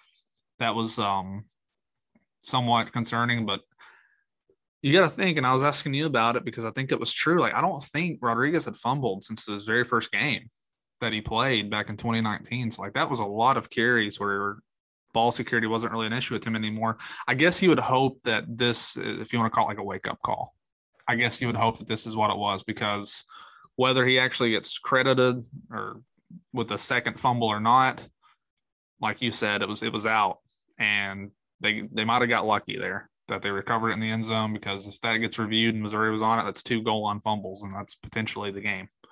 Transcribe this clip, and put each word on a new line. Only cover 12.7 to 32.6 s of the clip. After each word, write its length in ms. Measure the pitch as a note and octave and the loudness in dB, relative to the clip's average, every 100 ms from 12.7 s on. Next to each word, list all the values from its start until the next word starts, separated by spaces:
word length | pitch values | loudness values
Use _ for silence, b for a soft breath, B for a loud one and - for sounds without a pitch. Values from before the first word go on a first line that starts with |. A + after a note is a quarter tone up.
So, 120 | G#2 | -6
like, 100 | G2 | -6
that 180 | B2+ D#3+ | -2 -2
was 80 | B2 | -2
a 60 | |
lot 320 | G2+ G#2 B2 B2+ | -2 2 4 4
of 120 | - | 0
carries 520 | - A#2 A#2+ G#2 - | 0 4 4 2 -2
where 380 | G2+ G2 G2+ G#2+ - _ _ _ _ | -2 0 -2 -6 -12 _ _ _ _
ball 200 | A2+ A#2 | 0 2
security 340 | A2+ A#2 A#2 A2+ | 0 0 0 0
wasn't 260 | A2+ A#2 | 0 -2
really 140 | A2+ A2 | -2 -2
an 60 | |
issue 220 | A#2+ B2+ | -2 -2
with 100 | A2+ A#2+ | -4 -2
him 80 | |
anymore. 440 | A2+ G#2+ A2 A2+ A2+ B B B | -2 -2 -2 -2 -4 B B B
I 80 | |
guess 260 | B2+ E3 F3 | 4 4 4
you 100 | F#3 | 4
would 100 | C#3+ | 4
hope 420 | A#2 B2+ C3+ C3+ | 4 4 2 0
that 220 | B2 G#2+ A2+ | -2 -2 -2
this, 500 | A#2 A#2+ A#2 - A#2+ | 0 2 2 -2 -2
if 360 | G#2+ G#2+ A2 | -4 -6 -4
you 80 | A#2+ | 0
wanna 100 | A2+ | 0
call 140 | - | 2
it, 40 | G#2+ | 0
like, 80 | G#2 | -2
a 40 | |
wake-up 400 | G2+ F#2+ - - | -6 -6 -8 -6
call, 320 | - - - _ _ _ _ _ - | -4 -4 -6 _ _ _ _ _ -4
I 80 | A#2+ | 0
guess 240 | A#2+ - | 0 0
you 80 | B2 | -2
would 80 | A2 | 2
hope 220 | A2+ A2 | 0 0
that 100 | G#2+ | -4
this 180 | A2 A2+ | -6 -4
is 80 | |
what 160 | A2 G#2+ | 0 0
it 60 | G2+ | 0
was, 260 | G2+ F#2+ | -2 -4
because 640 | - G#2 G#2+ G#2 G2+ - - B B B B | -6 -4 -4 -4 -4 -8 -8 B B B B
whether 320 | - B2+ C3 B2+ | 0 2 4 4
he 140 | B2+ | 4
actually 300 | B2+ - A#2+ | 2 2 2
gets 280 | G#2+ - - | 0 -2 -6
credited 640 | - C3 C3+ B2+ B2+ B2 A2+ - - | 0 2 4 6 4 2 -4 -18 -12
or 300 | A2 G#2 A2 B2+ _ _ F3 _ | -10 -10 -12 -18 _ _ -20 _
with 160 | B2+ A2+ | -4 -2
the 100 | G#2 | 0
second 400 | - B2 A#2 - | 0 0 0 -2
fumble 300 | C3 A#2+ A2 | 0 2 2
or 120 | G#2 | 2
not, 460 | A2+ B2+ C3 - - _ b b _ _ _ _ _ - | 6 6 6 2 -8 _ b b _ _ _ _ _ -6
like 200 | A2 G2+ | -4 -2
you 120 | A#2+ | -2
said, 300 | - G#2+ G#2 | 0 0 0
it 60 | G2+ | -2
was, 140 | G#2 | -2
it 100 | A2+ | -2
was 140 | A2 A2 | -2 0
out, 320 | A2 G2 - _ _ _ - | 4 2 0 _ _ _ -2
and 540 | G#2+ G#2 G2 G2 G2+ _ _ _ | 0 2 0 -6 -10 _ _ _
they, 280 | G#2+ G#2+ G#2 | -2 -2 -4
they 140 | A2 | -2
might 180 | A2 A#2+ | 2 2
have 60 | A#2+ | 4
got 180 | A2+ G#2+ | 2 2
lucky 300 | G#2 | 0